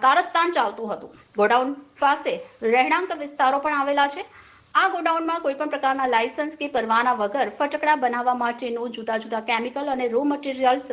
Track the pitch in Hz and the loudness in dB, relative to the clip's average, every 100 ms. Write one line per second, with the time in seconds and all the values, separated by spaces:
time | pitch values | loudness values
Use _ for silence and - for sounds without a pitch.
0 | 262 302 349 339 339 330 226 202 220 175 | 4 4 2 0 0 0 0 -2 -8 -8
1 | - - - - 208 240 262 277 - - | -10 -20 -8 0 4 4 2 -4 -12 0
2 | 277 294 294 175 - - 226 240 262 320 | 2 2 -2 -4 -6 -6 0 2 4 2
3 | 370 330 294 - 262 277 294 294 277 285 | 0 -6 -6 0 2 2 0 0 0 2
4 | 285 285 392 - - - _ 302 381 359 | 2 0 -12 -16 -20 -20 _ 2 2 2
5 | 330 330 330 339 302 269 302 285 262 269 | 0 0 0 -2 -2 -2 -4 -2 0 0
6 | 262 226 240 - 202 - 240 254 220 226 | 2 2 0 -2 -6 -6 -4 -2 2 2
7 | 247 233 202 277 214 - 285 294 302 302 | 2 0 0 0 -2 -2 -2 0 0 2
8 | 254 240 247 247 240 240 254 233 240 226 | 2 0 0 0 0 -2 -4 -4 -6 -8
9 | 220 220 220 220 220 226 240 277 294 262 | -4 -4 -4 -6 -2 -2 -2 -4 -4 -2
10 | 247 226 294 285 285 262 262 269 269 | 0 0 0 -2 -4 0 2 2 0